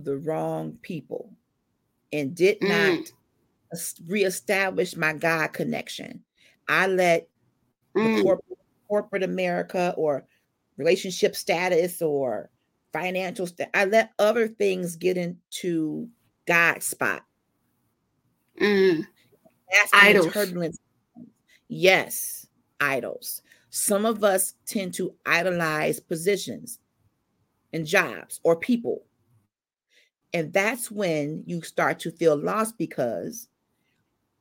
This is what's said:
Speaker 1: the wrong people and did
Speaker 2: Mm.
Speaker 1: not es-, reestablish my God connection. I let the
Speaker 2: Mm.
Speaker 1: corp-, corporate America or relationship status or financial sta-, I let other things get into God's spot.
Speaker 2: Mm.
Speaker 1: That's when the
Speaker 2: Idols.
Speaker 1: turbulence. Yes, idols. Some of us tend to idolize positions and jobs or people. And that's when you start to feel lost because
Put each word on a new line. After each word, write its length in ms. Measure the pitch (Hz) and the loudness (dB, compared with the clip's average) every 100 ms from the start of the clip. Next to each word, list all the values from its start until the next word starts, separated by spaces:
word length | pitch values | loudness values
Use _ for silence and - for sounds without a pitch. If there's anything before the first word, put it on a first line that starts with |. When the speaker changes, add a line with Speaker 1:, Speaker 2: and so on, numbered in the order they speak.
| 143 | -6
Speaker 1:
the 120 | 139 | -6
wrong 600 | 151 156 160 160 160 - | -4 -4 -4 -4 -8 -12
people 520 | - 170 - - - - _ _ _ _ _ _ _ | -12 -12 -10 -12 -12 -20 _ _ _ _ _ _ _
and 200 | 151 139 | -4 -4
did 260 | 170 185 - | 2 2 4
Speaker 2:
Mm. 80 | 196 170 160 160 | 0 2 2 0
Speaker 1:
not 120 | - _ _ _ _ _ _ | -4 _ _ _ _ _ _
es-, 220 | 175 - - 165 | -12 -12 -12 -6
reestablish 880 | 208 185 185 - 190 190 185 180 165 | 0 0 -2 -2 0 0 -2 -4 -2
my 160 | 156 | -2
God 400 | 151 165 160 151 | 0 0 0 -2
connection. 720 | - 156 151 - - - - _ _ _ _ - | -4 -4 -4 -8 -12 -14 -16 _ _ _ _ -2
I 180 | 156 190 | 0 2
let 400 | 185 180 165 - _ _ _ _ _ _ - | 2 4 2 0 _ _ _ _ _ _ 0
the 40 | |
Speaker 2:
Mm. 220 | 220 220 | 2 2
Speaker 1:
corp-, 220 | 190 185 - - _ _ _ | 2 2 -2 -20 _ _ _
corporate 360 | 208 208 196 | -4 -2 -4
America 680 | 185 185 180 175 170 190 175 - | -2 -2 -2 -2 -4 -2 -2 0
or 280 | 156 135 - _ _ _ _ - | 0 -2 -6 _ _ _ _ -2
relationship 580 | 156 185 190 175 196 - | 2 2 0 0 0 0
status 640 | - 170 185 170 175 180 | -2 -2 2 2 2 -2
or 480 | 165 143 131 104 - _ _ _ _ | -2 0 -2 -4 -8 _ _ _ _
financial 540 | 156 180 185 185 175 180 | -6 -4 -4 -4 -4 -8
sta-, 200 | - - | -6 -2
I 100 | 185 196 | 0 4
let 260 | 220 220 - | 4 2 2
other 280 | 208 233 220 | 2 2 -2
things 480 | 220 202 185 175 165 | 0 0 0 -4 -4
get 220 | 180 180 | -2 -2
into 920 | 175 175 _ - 180 165 156 156 - _ _ _ - | -4 -8 _ -8 -4 -2 -2 -6 -10 _ _ _ 2
God's 380 | 170 170 - - | 4 4 2 -6
spot. 400 | - 120 80 - _ _ _ _ _ _ _ _ _ _ _ _ - | -4 -4 -4 -10 _ _ _ _ _ _ _ _ _ _ _ _ -2
Speaker 2:
Mm. 440 | 208 202 190 160 - _ _ _ _ _ _ | 2 4 4 2 -2 _ _ _ _ _ _
Speaker 1:
That's 200 | 190 202 | 2 6
when 100 | 202 | 8
the 60 | 202 | 10
Speaker 2:
Idols. 240 | 208 170 | 8 4
Speaker 1:
turbulence. 440 | 208 196 175 165 165 _ _ _ - - _ _ _ _ | 0 -2 -2 -6 -8 _ _ _ -20 -20 _ _ _ _
Yes, 800 | 156 175 180 - - - - - _ _ _ | 2 4 4 2 -6 -8 -12 -16 _ _ _
idols. 640 | 143 135 98 - - - _ _ _ | -2 -2 -4 -10 -10 -12 _ _ _
Some 340 | - - 202 226 | -6 0 2 0
of 180 | 208 | 2
us 300 | 202 190 - - - | 2 2 -2 -6 -8
tend 280 | 214 185 175 | -6 -6 -6
to 180 | 180 - - | -6 -6 -2
idolize 720 | 165 180 175 160 151 156 151 | 0 2 0 0 0 -2 -2
positions 800 | - 165 170 202 - 110 - - _ _ _ _ _ _ _ _ _ | -6 -4 0 -2 -4 -12 -14 -18 _ _ _ _ _ _ _ _ _
and 120 | 160 151 | -8 0
jobs 540 | 190 160 95 - - | 2 2 -6 -14 -2
or 120 | 165 165 | 2 2
people. 480 | - 233 240 - - _ _ _ _ _ _ _ _ _ _ _ _ | 2 -2 0 -6 -8 _ _ _ _ _ _ _ _ _ _ _ _
And 200 | 175 156 | -4 -2
that's 380 | 185 208 254 - | 0 -2 -4 -8
when 520 | 208 190 156 147 160 156 | -4 -2 0 -2 -6 -8
you 140 | 170 | -8
start 360 | - - 151 156 | -6 -2 0 0
to 100 | 175 | -8
feel 240 | - 165 147 | 2 4 4
lost 420 | 170 202 226 - | 0 -2 -2 -4
because 680 | 165 - 120 95 98 - - _ _ _ _ _ _ _ _ _ | -6 -2 -2 -2 -8 -12 -18 _ _ _ _ _ _ _ _ _